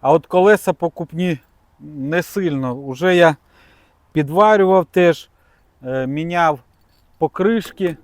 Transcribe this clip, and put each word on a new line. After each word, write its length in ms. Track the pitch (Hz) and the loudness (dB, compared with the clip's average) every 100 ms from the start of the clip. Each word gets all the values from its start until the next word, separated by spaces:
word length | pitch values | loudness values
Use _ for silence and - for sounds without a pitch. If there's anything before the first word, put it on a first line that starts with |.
а 100 | 135 | 2
от 160 | 160 - | 0 0
колеса 460 | 180 190 208 - | 0 4 2 0
покупні 640 | 170 170 - 165 160 185 147 _ _ _ _ | -4 -6 -8 -12 -6 -4 -4 _ _ _ _
не 440 | 147 151 135 165 | -20 -12 -4 -4
сильно. 500 | 165 - 180 139 131 | -4 -4 -4 -4 -6
Уже 420 | 123 139 127 180 180 | -8 -10 -4 0 4
я 200 | 165 147 _ _ _ _ _ _ _ | 4 2 _ _ _ _ _ _ _
підварював 760 | 156 143 165 214 214 190 190 165 | -4 -2 2 4 4 4 2 0
теж, 440 | - 175 160 - _ _ _ _ _ | 2 2 0 -6 _ _ _ _ _
е, 240 | 127 131 131 | -8 -6 -6
міняв 520 | 143 165 175 165 143 _ _ _ _ _ _ | -6 -6 0 0 -2 _ _ _ _ _ _
покришки 800 | 160 - 190 226 - - 180 160 | -6 -2 0 0 -4 -6 -6 -6